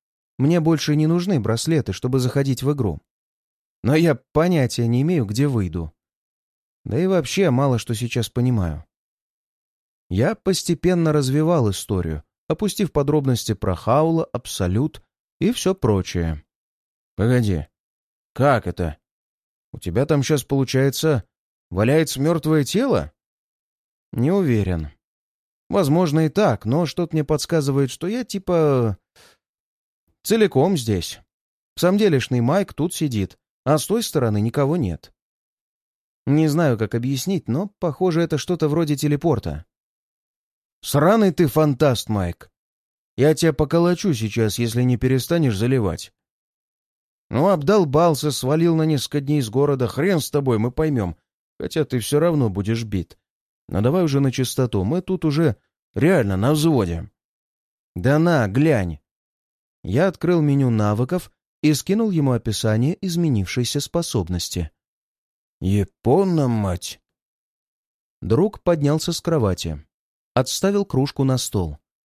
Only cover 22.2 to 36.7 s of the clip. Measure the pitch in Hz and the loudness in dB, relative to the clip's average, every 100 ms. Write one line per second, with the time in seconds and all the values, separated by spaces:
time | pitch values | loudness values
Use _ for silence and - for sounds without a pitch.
22.2 | 147 170 156 156 131 202 269 123 76 - | -2 0 0 0 0 0 0 0 -2 -12
23.2 | _ _ _ _ _ _ _ _ _ 113 | _ _ _ _ _ _ _ _ _ -2
24.2 | 139 202 160 110 92 85 76 - _ _ | 0 0 0 0 0 -4 -6 -14 _ _
25.2 | _ _ _ _ - 202 143 165 170 156 | _ _ _ _ -4 0 2 2 2 0
26.2 | 156 190 196 107 107 147 160 - 170 156 | 0 2 0 0 -2 -2 -2 -4 -4 -2
27.2 | 139 151 - 165 139 139 139 - 175 240 | -2 -2 -2 -2 0 0 -2 -4 -6 -6
28.2 | - 196 190 170 151 131 113 95 _ _ | -6 -8 -2 2 2 2 0 -4 _ _
29.2 | - _ _ _ _ _ _ _ _ _ | -20 _ _ _ _ _ _ _ _ _
30.2 | - 220 202 131 175 170 113 92 - - | -2 2 2 4 2 0 0 -2 -4 -12
31.2 | _ _ _ _ _ - 175 202 208 135 | _ _ _ _ _ -2 0 2 2 2
32.2 | - 123 117 185 190 - 160 - 151 110 | 0 0 0 0 -2 -4 -6 -4 -4 -2
33.2 | 92 - _ _ - 151 - 233 220 151 | -4 -8 _ _ 0 0 0 -2 -2 -2
34.2 | 117 104 113 147 139 170 101 76 - _ | 0 0 0 0 0 0 -2 -6 -12 _
35.2 | _ _ _ _ _ _ _ _ _ _ | _ _ _ _ _ _ _ _ _ _
36.2 | 131 147 156 151 156 | 0 2 2 2 2